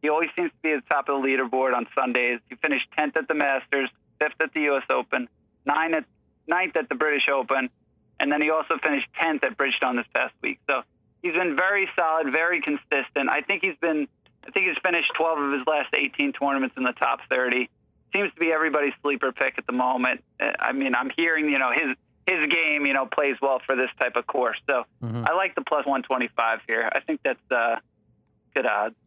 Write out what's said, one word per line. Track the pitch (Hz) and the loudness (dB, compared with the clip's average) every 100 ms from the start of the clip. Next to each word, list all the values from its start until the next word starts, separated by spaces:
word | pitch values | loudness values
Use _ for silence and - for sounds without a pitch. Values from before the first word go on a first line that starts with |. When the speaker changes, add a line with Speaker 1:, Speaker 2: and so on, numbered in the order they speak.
Speaker 1:
He | 147 | 2
always | 151 165 - | 2 0 -2
seems | 170 | -4
to | _ | _
be | 160 | -2
at | 147 - | -2 0
the | |
top | 147 139 | 0 2
of | 139 | 0
the | 135 | 2
leaderboard | 131 127 131 131 | 2 0 2 2
on | 123 117 | 0 -2
Sundays. | - 127 123 123 120 _ | -2 0 0 0 -2 _
He | 123 | -6
finished | 156 139 - - | -2 -2 -2 -2
tenth | 151 156 | 0 -2
at | 139 | -2
the | |
Masters, | 151 143 135 - 139 127 _ _ _ | -2 0 -2 -2 -2 -2 _ _ _
fifth | 151 - | -4 -2
at | 160 | -4
the | 160 | 0
U | 147 139 | 0 0
S | - | 0
Open, | 131 123 131 123 _ _ _ - | -2 0 -4 -6 _ _ _ -2
nine | 151 165 | 0 0
at, | 160 - _ _ _ - | -2 -4 _ _ _ -2
ninth | 175 185 165 | 0 2 -2
at | 135 | -2
the | |
British | 131 156 143 - | 0 0 2 2
Open, | 139 120 135 127 _ _ _ _ _ | 0 0 -2 -2 _ _ _ _ _
and | 143 | 0
then | 147 | 2
he | 151 | 2
also | 156 147 151 | 0 0 -2
finished | 160 143 123 - | 0 -2 -4 -4
tenth | 165 147 | -2 0
at | 131 117 | -2 0
Bridgestone | 139 120 131 123 | -2 0 0 -2
this | 117 | -4
past | 127 127 _ | -4 -4 _
week. | - - - | -8 -6 -4
So | 131 - _ _ _ | -4 -4 _ _ _
he's | 175 | -2
been | 165 180 143 | 0 0 2
very | 185 202 185 - | 2 2 0 0
solid, | 165 160 147 | 2 2 2
very | 143 170 175 | 0 2 0
consistent. | 143 147 - 143 131 143 131 | -2 -4 -2 -2 -2 -2 0
I | 147 | 0
think | - 196 | -2 -2
he's | 190 156 | -2 -2
been, | 165 156 139 _ _ _ - | 0 0 -2 _ _ _ -6
I | |
think | 196 185 | -2 0
he's | 156 | 0
finished | 185 170 147 | 0 0 -2
twelve | - 165 156 | 0 0 0
of | 139 | 0
his | 139 127 | 0 0
last | 151 135 | 0 0
eighteen | - 127 - 143 | -2 -2 -2 -2
tournaments | - 139 139 131 131 | 0 0 0 -2 -2
in | |
the | 127 | -4
top | 123 131 120 - | 0 -2 -2 -2
thirty. | 127 127 123 123 _ _ _ _ | 0 2 0 -2 _ _ _ _
Seems | 190 196 | -2 -2
to | - | -2
be | 165 | 0
everybody's | 160 160 147 143 - | 2 2 2 0 -2
sleeper | 143 139 135 | -4 -2 -2
pick | - 135 127 | -2 -2 -2
at | - | -6
the | |
moment. | 123 127 127 127 123 _ _ | 0 0 2 0 -2 _ _
Uh, | - - | -4 0
I | 120 | -2
mean, | 135 135 | 0 0
I'm | 123 131 - | 0 -2 0
hearing, | 170 160 151 | 0 2 2
you | 139 | 2
know, | 131 | 2
his, | 123 151 127 _ _ - | 0 0 -4 _ _ -2
his | 180 151 | 0 2
game, | 165 160 147 143 | 2 0 0 2
you | |
know, | 135 131 | 0 0
plays | - 143 123 | 0 0 2
well | 135 127 - | 0 0 0
for | |
this | 131 127 - | 0 0 0
type | 123 120 | -2 -2
of | - | -2
course. | 139 123 113 - | 0 0 -2 0
So | 131 113 _ | -2 -2 _
Speaker 2:
Mm-hmm. | 117 117 117 | -6 0 0
Speaker 1:
I | |
like | 175 190 | 2 0
the | - | -4
plus | 135 151 139 | -2 -2 0
one | 135 | -2
twenty-five | 123 131 120 - 113 113 - | 0 -2 0 0 0 0 -2
here. | 113 113 | 0 0
I | - | -4
think | - 160 | -6 -4
that's, | 139 123 _ | -2 -4 _
uh, | 123 117 113 _ _ _ _ _ _ _ | 0 2 -2 _ _ _ _ _ _ _
good | - 120 | -2 0
odds. | 104 110 - | 0 -2 -4